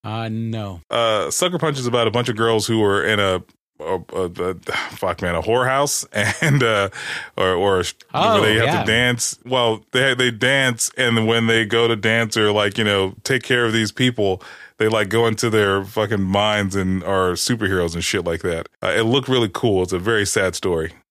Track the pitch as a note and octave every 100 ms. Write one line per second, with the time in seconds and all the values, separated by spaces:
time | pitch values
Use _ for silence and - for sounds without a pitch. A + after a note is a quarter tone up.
0 | G#2+ A2+ A2+ A2 A2+ A2 G#2 F2+ - A#2
1 | A#2 G#2+ D2+ - F3+ F3+ E3 C#3 B2 A#2+
2 | A2 A#2 B2 A2 A#2 A2 G#2 A2+ G#2 G2
3 | D#2+ G#2+ G2 F#2 - _ _ _ D#2 F#2
4 | - - F2+ F2+ F2+ F2+ - - - -
5 | F#2+ E2+ F#2 E2+ E2 A#2+ B2+ C3+ C#3+ -
6 | - G#2+ G2+ - D#3+ C#3 A#2 G#2+ G2 -
7 | - - - - F#2 F2+ G2+ F#2+ F2 -
8 | - C#3 G3+ G#3 B2 A2 A#2+ E3+ A2 A2+
9 | B2 A#2+ - - A#2+ B2+ A#2 A2 _ B2+
10 | C3+ B2+ B2+ A2 B2 C#3 C3 A#2+ - -
11 | B2 A#2 A2 A#2 A2+ A2+ A2 A#2 A#2 A2+
12 | A2 A2+ A2+ A2+ G#2+ G#2 G#2 G2 G#2+ G2+
13 | F#2+ - - C3 - B2 A#2+ A2+ A2 -
14 | B2+ A#2+ G2 F#2 - - - _ A2 A2
15 | G#2 A2+ A#2 G#2+ A#2+ A2 G2+ G2 F#2+ G#2+
16 | G#2 G#2+ F#2+ G2 G#2+ G#2 G2 G2 F#2+ F#2
17 | F2 F#2+ F#2 F2 - A#2+ G2+ F#2+ E2+ E2+
18 | - G2 E2+ E2 F#2 E2 - _ - F2+
19 | A2+ C3+ B2+ B2+ A2 - A#2+ F#2+ F2+ F2+
20 | F#2+ A2+ G2+ - F#2+ E2+ F#2+ E2+ D#2+ -
21 | _